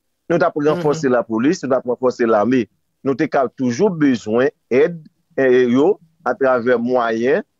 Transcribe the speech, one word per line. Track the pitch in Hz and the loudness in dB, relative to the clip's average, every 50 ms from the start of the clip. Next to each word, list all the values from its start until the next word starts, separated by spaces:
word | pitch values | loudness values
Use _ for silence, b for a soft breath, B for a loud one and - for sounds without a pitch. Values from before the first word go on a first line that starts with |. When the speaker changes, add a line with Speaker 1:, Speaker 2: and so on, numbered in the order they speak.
| _ _ _ _ _ - | _ _ _ _ _ -2
Speaker 1:
Nous | 170 170 | -2 0
t'avons | 175 165 - 156 | 0 0 -2 -2
Speaker 2:
Mhm. | 143 151 | 0 0
Speaker 1:
renforcé | 151 135 151 147 139 160 143 131 | 0 0 0 -2 -2 0 0 0
la | 123 117 113 | 0 0 0
police, | - 113 110 120 151 190 - | -2 -4 -2 0 0 -2 -2
nous | - 123 | -2 -2
t'avons | 131 123 - 123 | -2 -2 -2 -4
renforcé | 120 - 127 123 117 - 120 | -4 -2 -2 -2 -2 0 0
l'armée. | 113 110 104 104 120 131 127 104 - _ _ _ _ _ _ | 2 2 2 2 2 0 0 -2 -4 _ _ _ _ _ _
Nous | - 135 135 | -6 -4 -2
t'avons | 117 151 - - 143 131 113 - | -2 -2 -2 -2 -2 -2 -2 -4
toujours | - 131 123 117 127 202 214 | -4 -4 -4 0 0 0 0
besoin | 175 160 151 139 127 107 - 107 110 120 131 147 - _ _ _ | 0 0 0 0 0 -2 -2 -2 0 0 0 0 -2 _ _ _
d'aide, | 117 131 151 180 175 160 151 - _ _ _ _ _ | 0 0 0 0 -2 -6 -16 -20 _ _ _ _ _
eh, | - 135 131 127 127 127 | 0 2 4 4 4 4
yo, | 120 120 131 147 185 214 - _ _ _ _ - | 4 2 2 2 2 0 -2 _ _ _ _ -6
à | 123 123 | -6 -4
travers | - 135 131 127 123 113 123 123 117 | 0 0 0 0 0 0 0 0 0
moyens | 117 123 127 123 117 117 113 113 117 131 151 208 - _ _ | 0 0 0 0 0 0 -2 -2 0 0 0 -2 -2 _ _